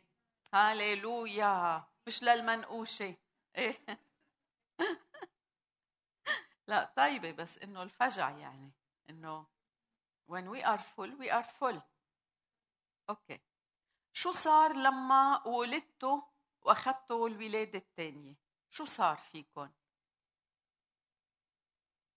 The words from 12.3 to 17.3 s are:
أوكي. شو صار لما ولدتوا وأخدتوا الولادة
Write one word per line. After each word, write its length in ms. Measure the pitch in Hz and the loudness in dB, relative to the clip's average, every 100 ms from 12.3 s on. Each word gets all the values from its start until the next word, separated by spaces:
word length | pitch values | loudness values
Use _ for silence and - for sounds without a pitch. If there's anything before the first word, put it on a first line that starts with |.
| _ _ _ _ _ _ _ - | _ _ _ _ _ _ _ -12
أوكي. 320 | 208 - 143 _ _ _ _ _ _ _ | -12 -12 -18 _ _ _ _ _ _ _
شو 200 | - 349 | -4 0
صار 400 | - 311 311 311 | 2 6 8 6
لما 760 | 277 269 262 262 269 277 277 226 | 4 2 2 4 6 6 4 0
ولدتوا 720 | 240 240 294 - - 262 285 - _ _ _ | -2 0 -2 -6 -6 -2 -2 -4 _ _ _
وأخدتوا 680 | - - 262 262 - 233 | 2 4 2 -4 -2 -2
الولادة 500 | 226 | -2